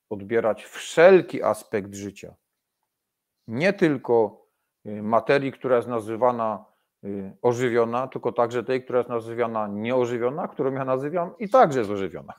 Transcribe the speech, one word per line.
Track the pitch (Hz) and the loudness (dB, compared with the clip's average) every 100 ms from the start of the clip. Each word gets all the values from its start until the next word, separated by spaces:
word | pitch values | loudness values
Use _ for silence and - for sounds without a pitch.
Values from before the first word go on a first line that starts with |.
| _ | _
odbierać | 104 98 113 110 101 | -12 -4 0 0 -2
wszelki | - - - - 170 190 - - | -6 -16 -4 6 8 8 6 -2
aspekt | 104 107 - 110 98 98 | -2 -2 -4 -6 -6 -10
życia. | 101 95 85 - _ _ _ _ _ _ _ _ _ _ - | -12 -12 -18 -20 _ _ _ _ _ _ _ _ _ _ -10
Nie | 113 180 | -2 0
tylko, | 202 165 135 - 117 107 - _ _ _ _ - | 2 2 0 2 2 2 -2 _ _ _ _ -14
y, | 104 | -8
materii, | 107 113 - 143 135 | 0 0 4 2 0
która | - 135 123 | -4 0 0
jest | 110 | 0
nazywana, | 120 104 113 123 120 113 104 - _ _ _ | -4 -6 0 0 2 -2 -4 -10 _ _ _
y, | 101 101 98 95 | -10 -10 -10 -4
ożywiona, | 123 117 127 117 117 120 131 | -2 0 0 0 0 -2 -6
tylko | 123 123 | -6 -6
także | 110 120 120 | -2 -2 -2
tej, | 110 131 | -4 -4
która | 127 123 | -2 -2
jest | 117 | -2
nazywana | 120 113 117 117 113 107 | -4 -6 -4 -2 -2 -4
nieożywiona, | 101 110 127 120 120 117 147 202 | -4 -2 0 0 -2 -4 -4 -8
którą | - 135 | -4 -4
ja | 135 131 | -4 -2
nazywam | 131 143 175 175 - | -2 -2 -4 -6 -8
i | 202 | 2
także | 254 214 131 | 4 6 4
jest | 101 | 0
ożywiona. | 104 95 80 69 | -2 -4 -8 -14